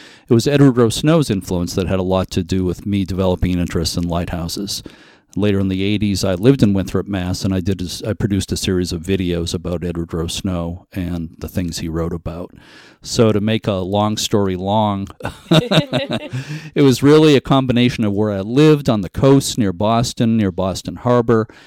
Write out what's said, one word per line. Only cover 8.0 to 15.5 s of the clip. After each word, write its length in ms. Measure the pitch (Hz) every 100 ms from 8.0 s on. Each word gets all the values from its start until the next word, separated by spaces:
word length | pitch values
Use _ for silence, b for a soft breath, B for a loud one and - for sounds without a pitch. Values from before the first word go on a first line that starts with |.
I 80 | 110
produced 400 | 101 113 101 -
a 40 | 87
series 360 | - 92 90
of 100 | 87
videos 500 | 82 95 90 85 85
about 300 | 92 87 87
Edward 320 | 87 82 85
Rowe 140 | 85 85
Snow 580 | - 98 90 85 87 -
and 420 | - 87 87 82 -
the 100 | 80
things 300 | - 87 80
he 100 | 85
wrote 240 | 80 82
about. 400 | 85 - 85 92 - B B B B
So 300 | - - 113
to 80 | 104
make 260 | 107 110 -
a 60 |
long 440 | 95 92 101 104 107
story 380 | - 107 98
long, 540 | 90 95 107 107 98 98 -
<laughs> 300 | - - -